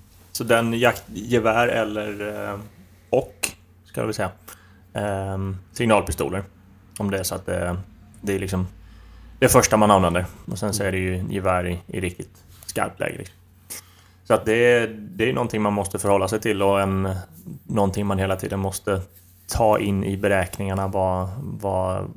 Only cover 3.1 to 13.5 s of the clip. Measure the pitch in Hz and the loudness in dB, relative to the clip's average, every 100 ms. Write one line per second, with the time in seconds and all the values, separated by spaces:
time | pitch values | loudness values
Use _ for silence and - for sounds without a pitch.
3.1 | 123 - - - - _ - - - 110 | 0 0 -6 -8 -8 _ -20 -12 -6 -4
4.1 | 107 92 - - - - - - 107 104 | -4 -6 -8 -20 -20 -20 -20 -12 -6 -4
5.1 | 98 98 95 95 92 - - 117 104 90 | -2 -4 -4 -6 -8 -12 -4 4 4 2
6.1 | - 71 95 - - - - - - 104 | -4 -4 -4 -8 -16 -20 -20 -20 -6 -4
7.1 | 98 95 90 92 90 87 90 - - - | -2 -4 -6 -4 -4 -2 -4 -8 -18 -20
8.1 | - 101 95 92 95 92 - - - - | -10 -4 -2 -2 -2 -4 -8 -20 -20 -20
9.1 | - - - 127 127 - 110 107 95 87 | -20 -20 0 6 6 6 4 8 6 6
10.1 | 87 90 - - - 107 98 98 92 92 | 2 -2 -10 -10 -6 -4 -2 -2 -2 -2
11.1 | 92 95 98 95 90 90 87 - 95 90 | -4 -4 -2 0 0 0 -6 -6 -6 -6
12.1 | - - - - - - - - - - | -6 -14 -20 -20 -20 -10 -4 -4 -2 -6
13.1 | - - - - | -6 -12 -18 -20